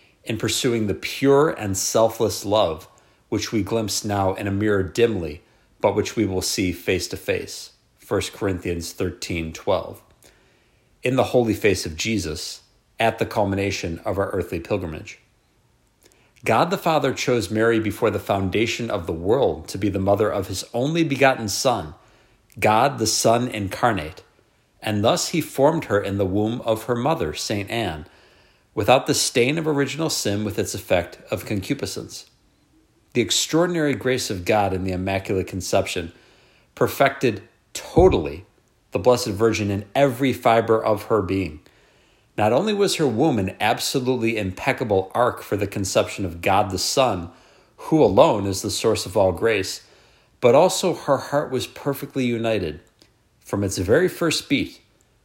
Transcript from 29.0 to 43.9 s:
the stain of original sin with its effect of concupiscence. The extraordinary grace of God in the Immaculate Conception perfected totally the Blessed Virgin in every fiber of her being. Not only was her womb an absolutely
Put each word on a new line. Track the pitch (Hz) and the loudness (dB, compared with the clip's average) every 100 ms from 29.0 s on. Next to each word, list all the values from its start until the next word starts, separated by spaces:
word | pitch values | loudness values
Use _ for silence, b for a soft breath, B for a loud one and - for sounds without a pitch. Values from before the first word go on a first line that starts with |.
| 135 | 4
the | |
stain | 135 - 131 123 156 | 0 0 2 2 2
of | 156 | 0
original | 143 139 135 160 | 0 -2 -2 -4
sin | - 107 101 | -2 -2 -2
with | 107 95 | -2 -4
its | 98 | -4
effect | - - 92 85 - - | -6 0 0 0 -8 -8
of | 101 | -8
concupiscence. | - 104 92 143 - - 107 - - _ _ _ _ _ _ _ _ | -4 -4 -4 -4 -6 -8 -12 -14 -20 _ _ _ _ _ _ _ _
The | 120 | -2
extraordinary | 110 - - 156 175 175 147 | 0 0 0 2 2 2 0
grace | 120 127 127 - | 0 0 -2 -2
of | 98 | -4
God | 90 107 98 | 0 2 2
in | 92 | 0
the | 95 | -2
Immaculate | 90 95 98 - 95 90 | -2 -2 -2 -2 -2 -2
Conception | 98 - 98 95 92 82 - b b b b b - | -6 -2 0 0 -4 -8 -12 b b b b b -2
perfected | 120 - 139 - 127 101 - _ _ | 0 2 0 2 -2 -2 -8 _ _
totally | - - - 185 104 73 73 - _ _ _ _ | -16 -2 6 6 6 -2 -8 -16 _ _ _ _
the | 104 | 0
Blessed | 95 123 - | 4 4 2
Virgin | 98 113 110 104 | 2 2 2 0
in | 98 - | -2 -2
every | 131 143 120 135 | 2 2 2 0
fiber | 113 123 117 113 113 | 2 4 4 4 2
of | 110 104 | 2 0
her | - 110 | 0 0
being. | 90 95 90 76 - b b b b b b - | 2 -2 -2 -8 -20 b b b b b b 0
Not | 107 | 2
only | 123 208 | 2 2
was | 202 196 | 2 0
her | - 151 | 2 0
womb | 110 160 120 | 2 2 2
an | 95 - | 0 0
absolutely | 107 123 - | 0 0 -2